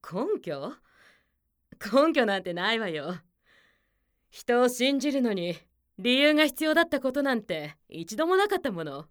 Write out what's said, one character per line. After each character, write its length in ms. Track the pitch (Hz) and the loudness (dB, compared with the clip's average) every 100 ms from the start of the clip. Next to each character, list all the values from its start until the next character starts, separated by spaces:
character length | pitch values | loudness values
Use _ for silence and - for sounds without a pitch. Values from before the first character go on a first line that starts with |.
根 380 | - 175 320 403 | -8 -4 -2 -2
拠？ 320 | 175 139 165 - _ _ _ _ _ _ _ _ _ - | -4 -8 -10 -12 _ _ _ _ _ _ _ _ _ -14
根 340 | 208 240 311 | 0 4 4
拠 120 | 294 | 4
な 140 | 220 196 | 2 0
ん 40 | |
て 100 | 180 | -4
な 200 | 170 196 | -4 -2
い 60 | 226 | -2
わ 100 | 208 | -4
よ。 260 | 156 143 180 _ _ _ _ _ _ _ _ _ _ _ | -6 -6 -10 _ _ _ _ _ _ _ _ _ _ _
人 320 | - - 240 | -10 0 2
を 80 | 247 | 2
信 300 | 247 262 277 | 2 0 2
じ 120 | 294 | 0
る 100 | 269 | 0
の 120 | 240 | 0
に、 240 | 196 170 170 _ _ _ - | -2 -4 -8 _ _ _ -4
理 180 | 233 254 | 0 4
由 160 | 294 | 4
が 120 | 302 | 4
必 180 | 311 - | 2 0
要 100 | 311 | 2
だ 100 | 320 | 2
っ 60 | 330 | 2
た 100 | 277 | 0
こ 120 | 269 | -2
と 100 | 262 | -2
な 140 | 277 | -2
ん 80 | 240 | -2
て 320 | - 160 147 - _ | -4 -8 -8 -16 _
一 300 | 160 165 220 | -14 -10 -2
度 80 | |
も 100 | 330 | 2
な 120 | 370 403 | 2 2
か 80 | |
っ 60 | 370 | 0
た 100 | 277 | -2
も 120 | 175 | -6
の。 220 | 156 139 156 | -8 -10 -14